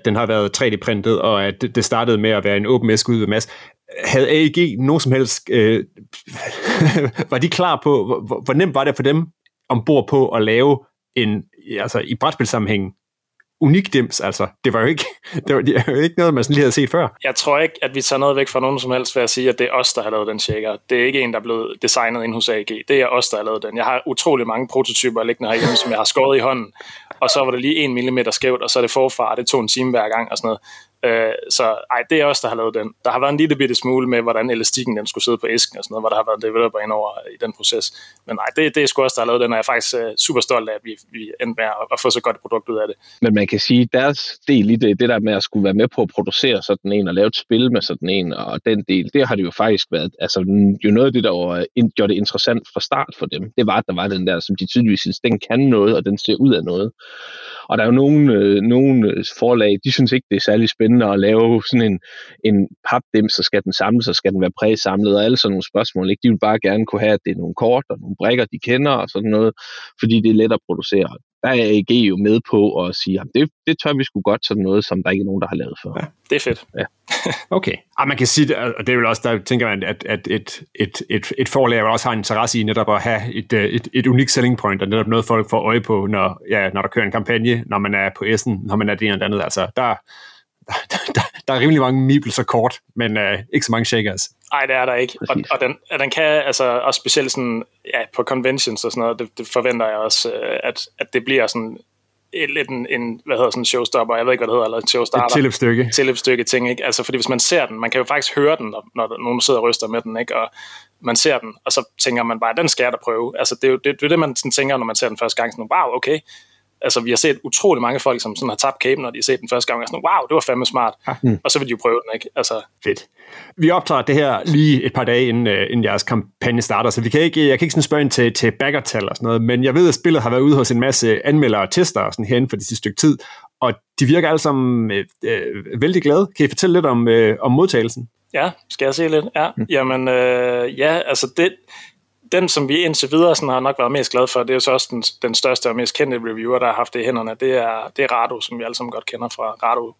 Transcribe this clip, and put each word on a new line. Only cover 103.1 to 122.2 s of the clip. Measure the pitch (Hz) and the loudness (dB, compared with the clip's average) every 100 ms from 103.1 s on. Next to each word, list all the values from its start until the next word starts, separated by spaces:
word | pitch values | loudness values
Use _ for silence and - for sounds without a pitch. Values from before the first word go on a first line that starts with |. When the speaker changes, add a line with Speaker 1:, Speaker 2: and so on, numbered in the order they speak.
| 113 - | -8 -4
Speaker 2:
hvad | 120 | 0
hedder | 123 | 0
sådan | 127 | 0
en | 117 | -2
showstopper, | 123 117 131 113 113 | -2 0 0 0 0
jeg | 120 | 0
ved | |
ikke, | 127 117 | 0 0
hvad | |
det | 120 | 0
hedder, | 110 | 0
eller | 113 | -2
en | - | -2
showstarter. | 123 117 127 120 | -2 0 0 2
Speaker 1:
Et | |
tilløbsstykke. | 123 135 - 120 117 123 | 2 2 2 2 2 2
Speaker 2:
Tilløbsstykke | - 131 123 131 123 | 0 0 0 0 0
ting, | 113 127 123 | 0 -2 -2
ikke? | 123 123 | -4 -4
Altså, | 113 | -4
fordi | 117 131 | -2 -4
hvis | 117 | -2
man | 123 | 0
ser | - 175 127 | 2 0 0
den, | 110 | -4
man | 117 | -2
kan | 127 | -2
jo | 120 | 0
faktisk | 147 - - | -2 -2 2
høre | 143 156 | 2 2
den, | 110 | -4
når, | 107 - 123 | -10 -10 -6
når | 110 117 | -4 -4
nogen | 120 120 | -4 0
sidder | - 123 | 2 2
og | 117 | 2
ryster | 113 110 | 0 -2
med | 117 | -4
den, | 117 110 | -4 -6
ikke? | 120 - | -4 -4
Og | 113 - - - _ _ | -4 -8 -20 -20 _ _
man | 123 113 | -4 0
ser | 156 127 | 2 0
den, | 110 107 - | -4 -10 -4
og | |
så | 135 - - | -4 -4 -4
tænker | 135 120 | -2 0
man | 117 113 | -2 -2
bare, | 117 117 | -2 0
"Den | 170 | -2
skal | - | 0
jeg | 123 | -2
da | 120 | -2
prøve." | - 113 120 - | -4 -4 -4 -4
Altså, | 127 123 | -4 0
det | 135 | 0
er | |
jo | 131 | 2
det, | 143 139 | 0 -2
det | |
er | 143 | 0
det, | 165 | 2
man | 147 123 | 0 -2
sådan | 131 | -4
tænker, | 127 139 135 | -2 0 -2
når | 113 | -2
man | 110 | -2
ser | 123 | -4
den | 107 | -2
første | 117 - | -4 -2
gang, | 117 | -4
sådan, | 110 110 | -6 -2
"Wow, | 180 139 127 | 0 0 -2
okay." | - 156 - - _ _ _ - | -2 -2 -6 -20 _ _ _ -6
Altså, | - 123 | -2 -2
vi | 117 | 0
har | 117 | 0
set | 160 135 | 0 0
utrolig | 135 - 202 139 | -4 0 2 2
mange | 120 131 | 0 0
folk, | 135 120 | -2 -2
som | 117 101 | -4 -6
sådan | 127 | -6
har | 107 | -2
tabt | 139 - | -2 0
kæben, | 135 135 | 0 0
når | 127 | -4
de | 117 | -4
har | |
set | 113 127 | -2 -2
den | - | -2
første | 123 117 | -2 -2
gang, | 120 | -4
og | 117 | -6
sådan, | 151 165 | -4 0
"Wow, | 190 127 | 0 2
det | |
var | 156 - | 0 0
fandme | 123 123 | -2 0
smart." | 127 113 - - | 0 -2 -2 -8
Speaker 1:
Ja. | 135 | -2
Speaker 3:
Mm. | 127 101 | 0 0
Speaker 2:
Og | 139 | 0
så | 147 | -2
vil | 135 | -2
de | |
jo | 117 | -2
prøve | 120 117 113 | 0 0 -2
den, | |
ikke? | 110 | -10